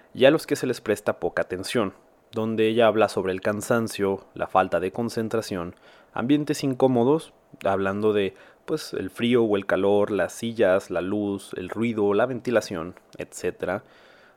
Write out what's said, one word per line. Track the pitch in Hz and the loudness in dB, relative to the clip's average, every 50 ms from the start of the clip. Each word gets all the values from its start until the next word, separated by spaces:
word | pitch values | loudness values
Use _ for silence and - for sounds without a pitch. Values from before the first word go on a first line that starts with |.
| - _ - | -20 _ 0
y | - 120 | 4 6
a | 135 | 6
los | 156 156 - | 6 4 0
que | - 143 | -4 -4
se | - - | -4 -2
les | 127 120 - | -4 -4 -4
presta | - 107 107 - - - 104 - | -2 -2 -2 0 0 -2 -2 -2
poca | - 85 - - | -4 -4 -2 -4
atención, | 85 - 92 90 95 - - 123 104 95 - - _ _ _ _ _ _ | -4 -4 -6 -8 -6 -4 -2 -2 -2 -2 -4 -10 _ _ _ _ _ _
donde | - 113 110 113 113 110 110 110 | -6 -4 -4 -2 0 0 0 2
ella | 113 117 117 | 4 4 4
habla | 110 104 110 104 101 | 4 6 4 2 2
sobre | - 107 92 92 | 2 0 -2 -2
el | 92 95 | -2 -2
cansancio, | - 107 104 104 101 - 123 117 113 107 - - 98 98 98 95 - - _ | -2 -2 -2 -2 -2 0 0 0 0 -2 -4 -2 0 0 0 -2 -6 -12 _
la | - 82 | -8 -6
falta | - - 95 92 95 - 85 | 0 2 2 2 2 0 -2
de | 90 92 | -2 -2
concentración, | - - 117 113 - 120 113 110 117 113 107 - 104 92 85 90 90 - - - - - - _ | -4 -4 -6 -4 -4 -6 -4 -2 -4 -4 -4 -4 -6 -6 -6 -8 -10 -16 -20 -20 -20 -20 -20 _
ambientes | - 104 113 127 147 147 147 139 151 - - | -6 -4 2 2 2 2 2 0 -2 -2 -2
incómodos, | 139 131 127 135 131 131 120 117 131 147 165 - - - _ _ _ - - - | -2 0 2 2 4 4 4 4 4 2 0 -2 -6 -16 _ _ _ -14 -4 -2
hablando | 98 98 98 98 95 98 104 107 107 | -2 0 0 0 -2 -2 0 2 2
de, | 104 104 98 95 - - - - - _ _ | 2 2 0 -2 -4 -8 -16 -20 -20 _ _
pues, | - 165 151 - - - | -6 -6 -6 -6 -8 -8
el | - 98 95 | -8 -8 -8
frío | - - 117 120 123 120 117 | -6 -4 0 2 2 2 4
o | 110 101 | 2 0
el | 98 98 | 0 0
calor, | - - 92 95 101 101 104 104 - | 0 0 2 4 4 4 4 2 2
las | 107 95 85 80 | 0 0 -2 -2
sillas, | - - 117 117 113 110 110 92 92 98 - - | -4 -6 -8 -6 0 2 4 4 4 2 0 -2
la | 92 82 | -4 -4
luz, | 87 95 101 104 104 101 101 98 - - - | -4 -2 -2 -2 -2 -4 -4 -6 -8 -10 -10
el | - 92 87 | -10 -8 -8
ruido, | - 104 113 120 113 107 104 101 101 | -4 -4 -2 -2 0 0 2 2 2
la | 101 120 | 2 2
ventilación, | 127 131 113 - 127 120 107 - - 104 85 80 90 92 - _ _ - - | 0 -2 -6 -4 0 0 0 0 0 -4 -6 -6 -8 -12 -16 _ _ -14 -14
etcétera. | - - - - - 90 87 - - 87 92 104 - _ - - - - - - - - _ | -14 -12 -12 -6 -6 -6 -4 -4 -4 -4 -4 -4 -6 _ -20 -20 -20 -20 -20 -20 -20 -20 _